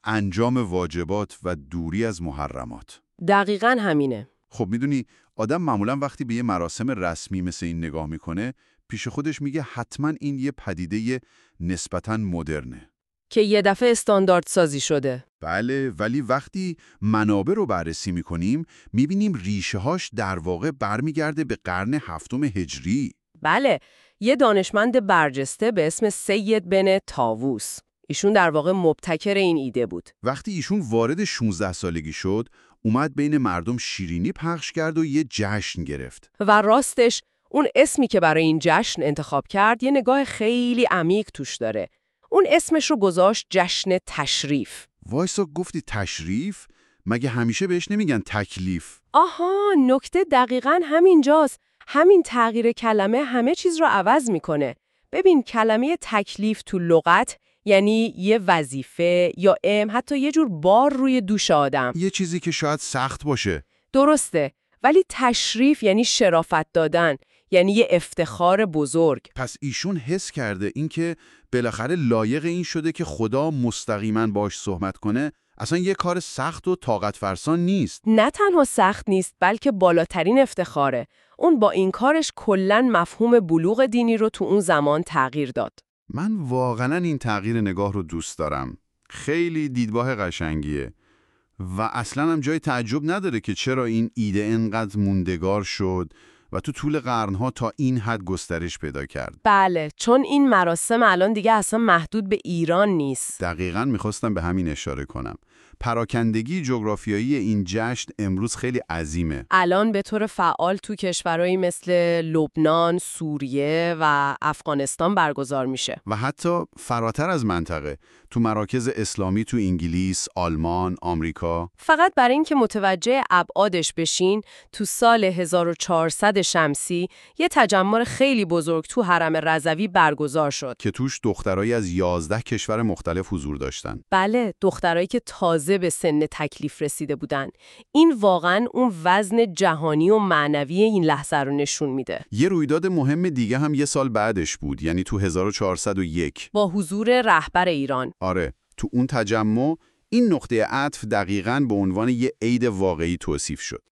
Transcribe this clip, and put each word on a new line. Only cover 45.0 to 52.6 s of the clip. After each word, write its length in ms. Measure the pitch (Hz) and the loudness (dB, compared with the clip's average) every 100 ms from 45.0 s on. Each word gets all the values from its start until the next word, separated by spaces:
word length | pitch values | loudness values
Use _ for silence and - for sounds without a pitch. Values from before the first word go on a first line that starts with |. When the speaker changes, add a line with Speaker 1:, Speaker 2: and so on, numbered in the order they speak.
| - | -6
Speaker 1:
وایسا، 380 | 127 185 - 170 | -4 -2 -2 -4
گفتی 280 | 151 180 160 - | -4 -6 -8 -8
تشریف؟ 800 | 107 98 - 80 107 190 - - _ _ _ 92 | -6 -6 -6 -4 -4 -4 -10 -16 _ _ _ -4
مگه 220 | 117 131 | -2 -2
همیشه 380 | 120 117 110 190 | 0 0 0 -2
بهش 240 | 175 - | -2 -2
نمیگن 320 | 208 180 117 - | -2 0 -2 -2
تکلیف؟ 720 | 104 101 - 92 87 - - _ | -4 -4 -6 -4 -4 -8 -20 _
Speaker 2:
آها، 640 | 294 349 - 349 392 415 349 254 | 4 4 0 -2 0 2 4 4
نکته 380 | 262 - 349 349 | 2 0 -2 2
دقیقاً 480 | 262 247 254 262 349 | 2 2 0 0 0
همینجاست. 760 | 311 311 370 330 262 311 277 - _ _ - | 2 4 8 8 6 4 4 -2 _ _ -2
همین 340 | 277 349 381 | 4 8 8
تغییر 500 | - 247 226 226 | 6 0 0 2